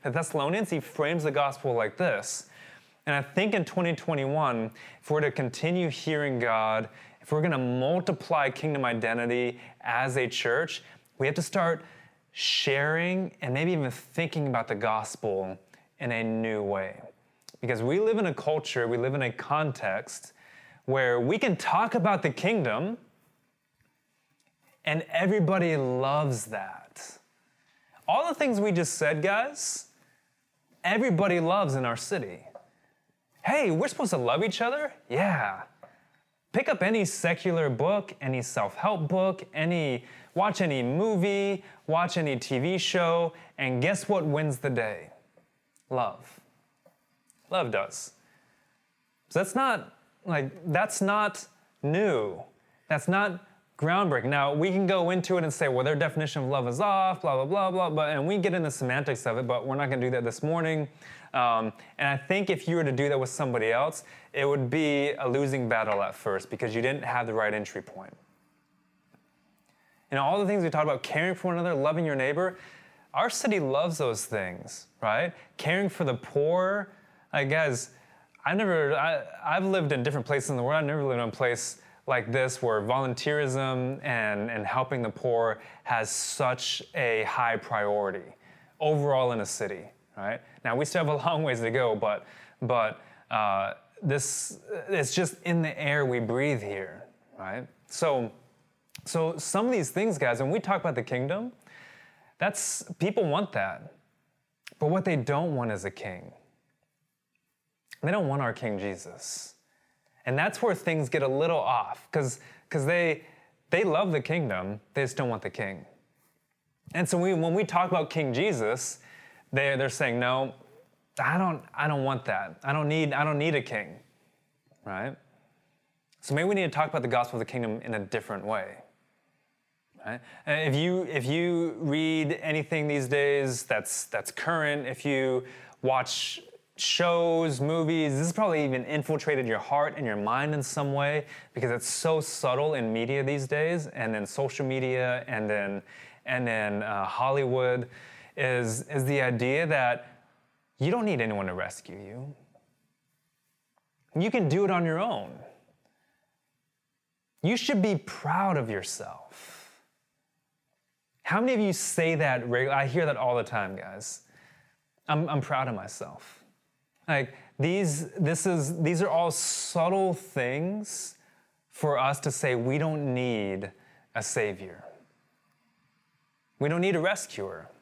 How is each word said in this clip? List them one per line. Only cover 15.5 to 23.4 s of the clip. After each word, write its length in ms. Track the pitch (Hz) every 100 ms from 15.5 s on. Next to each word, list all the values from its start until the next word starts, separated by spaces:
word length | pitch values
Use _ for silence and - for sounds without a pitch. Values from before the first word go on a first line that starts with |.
| 95 - - _ _
in 140 | 127
a 100 | 113
new 400 | 113 110 113 107
way. 380 | 101 98 95 - - _ _ _ - -
Because 220 | 123 117
we 180 | 120 175
live 200 | 220 220
in 80 | 190
a 60 | -
culture, 520 | - 156 151 131 117
we 100 | 117
live 180 | 127 139
in 80 |
a 80 | 127
context 1000 | - - 147 156 127 104 98 - - - - - - - - -
where 340 | 135 127 120
we 200 | 120 202
can 160 | 254 170
talk 400 | - 170 226 -
about 260 | 185 190
the 80 | 156
kingdom 680 | - 180 226 131 110 180 233 - _ _ _